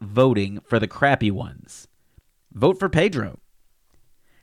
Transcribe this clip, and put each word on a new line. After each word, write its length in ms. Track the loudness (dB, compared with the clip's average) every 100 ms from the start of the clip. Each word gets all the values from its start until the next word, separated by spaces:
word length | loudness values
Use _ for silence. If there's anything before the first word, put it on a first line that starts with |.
voting 600 | -4 2 4 4 -2 -8
for 180 | -4 -2
the 80 | -2
crappy 420 | 0 0 2 0
ones. 580 | -2 -8 -14 -20 -20 -20 _ _ _ _ _ _
Vote 280 | 0 0 2
for 100 | 0
Pedro. 500 | 2 0 -2 -8 -12 _ _ _ _ _ _ _ _ _ _